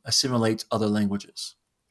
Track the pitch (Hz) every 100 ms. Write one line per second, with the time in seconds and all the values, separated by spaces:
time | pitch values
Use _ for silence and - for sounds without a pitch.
0 | - - 135 123 113 110 - 110 107 104
1 | 101 101 - - - - _ _ _